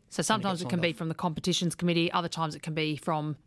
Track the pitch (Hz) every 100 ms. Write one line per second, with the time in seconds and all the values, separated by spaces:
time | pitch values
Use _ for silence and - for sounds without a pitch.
0 | _ - 160 220 196 175 180 180 170 156
1 | 165 156 180 151 - 165 175 - 175 170
2 | 170 185 170 - 160 151 - 156 156 147
3 | - 156 151 143